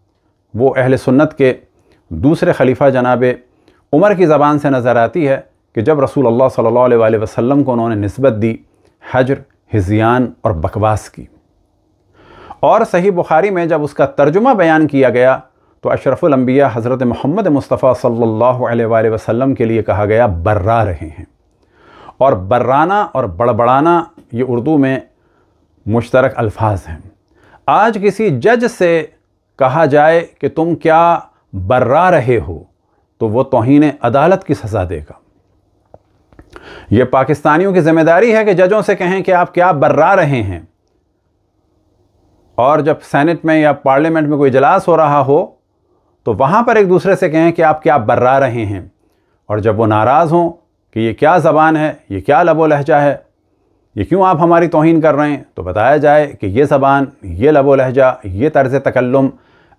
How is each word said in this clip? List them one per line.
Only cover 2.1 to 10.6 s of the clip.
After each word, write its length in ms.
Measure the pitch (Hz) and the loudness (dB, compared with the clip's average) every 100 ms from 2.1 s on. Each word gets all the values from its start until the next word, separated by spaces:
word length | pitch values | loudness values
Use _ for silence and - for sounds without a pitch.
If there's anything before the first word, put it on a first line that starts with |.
दूसरे 420 | 80 131 160 175 | -4 -2 0 0
खलीफा 380 | 151 131 123 143 | 0 0 2 0
जनाब 340 | 127 123 123 127 123 _ _ _ _ - | 0 0 0 0 -4 _ _ _ _ -4
उमर 220 | 143 208 190 | 0 2 2
की 120 | 175 | 2
ज़बान 320 | 151 147 151 | 2 2 0
से 120 | 147 | -2
नज़र 260 | 131 120 120 | -2 0 0
आती 260 | 117 180 143 | 0 -2 -2
है 120 | 135 - _ _ - | -2 -6 _ _ -6
कि 60 | |
जब 180 | 110 214 | 0 0
रसूल 260 | - - 123 | 0 0 0
अल्लाह 220 | 117 131 | 2 0
सल्लल्लाहु 360 | 131 117 120 127 | 0 0 2 2
अलैहि 360 | 120 113 113 | 2 2 0
वसल्लम 400 | 107 - 117 139 | -4 -4 -2 0
को 100 | 139 | 0
उन्होंने 240 | 120 113 113 | -2 -2 -4
निस्बत 360 | 101 - 135 110 | -6 -2 -2 0
दी 240 | 113 113 _ _ _ _ | -4 -4 _ _ _ _
हजर, 400 | - 127 131 139 - _ _ | -8 -4 -2 -4 -8 _ _
हिज़यान 600 | 107 92 110 110 123 123 - 113 | -4 -2 0 0 0 -2 -4 -6
और 80 | |
बकवास 540 | 87 | -4